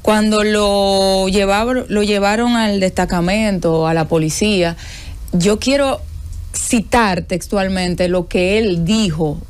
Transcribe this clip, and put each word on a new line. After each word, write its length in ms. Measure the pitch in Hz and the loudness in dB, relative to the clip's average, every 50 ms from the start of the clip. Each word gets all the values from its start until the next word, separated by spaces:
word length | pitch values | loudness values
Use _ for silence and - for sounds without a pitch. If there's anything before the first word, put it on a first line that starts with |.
cuando 420 | - - 214 214 214 214 214 214 208 | 2 2 2 2 2 2 2 2 2
lo 840 | 214 214 208 208 202 202 202 196 196 196 196 190 190 190 190 190 190 | 2 2 2 2 2 2 2 2 2 2 2 2 2 2 2 0 0
llevab-, 560 | 185 208 196 196 196 202 226 240 254 254 - - | 2 2 2 2 2 0 0 0 -2 -2 -2 -2
lo 140 | 190 208 208 | -2 -2 0
llevaron 540 | 208 208 202 202 202 208 214 240 240 240 | 0 0 2 2 2 0 2 0 0 2
al 240 | 233 226 214 202 196 | 2 0 0 0 0
destacamento, 1040 | 190 185 185 - 185 175 - 180 170 175 196 220 220 214 196 180 165 170 160 160 160 | 0 0 0 0 -2 0 0 0 0 0 0 0 0 0 0 0 0 0 0 2 2
a 60 | 160 165 | 2 0
la 160 | 165 160 151 | 0 0 0
policía. 680 | 170 165 156 156 151 - 208 214 214 185 170 170 170 - - - - - - - - - - - - | 0 0 0 0 0 0 0 2 2 2 0 0 -2 -6 -12 -14 -14 -14 -14 -14 -14 -14 -12 -4 -2
Yo 260 | 180 170 202 214 214 | 0 2 2 2 2
quiero 400 | - 247 269 285 277 269 254 - - - - - - - - - - - - | 0 0 2 2 2 0 -2 -4 -8 -12 -12 -12 -12 -10 -10 -10 -10 -10 -8
citar 720 | - - - - 233 196 - - 247 226 202 185 170 165 | -8 -4 0 0 0 0 2 2 2 2 2 0 -2 -4
textualmente 880 | - 190 175 - - - 202 190 190 190 185 185 180 180 175 185 180 | -4 -6 -6 -4 -2 -2 -2 0 0 -2 -2 -2 -2 0 0 0 0
lo 200 | 180 185 175 - | 0 0 -2 0
que 280 | - 196 180 185 202 220 | 0 0 2 2 2 2
él 260 | 233 214 175 165 170 | 2 0 0 0 0
dijo 520 | 165 214 220 220 185 151 160 170 151 147 160 - - | 0 2 2 2 0 0 0 -2 -2 -2 -6 -10 -14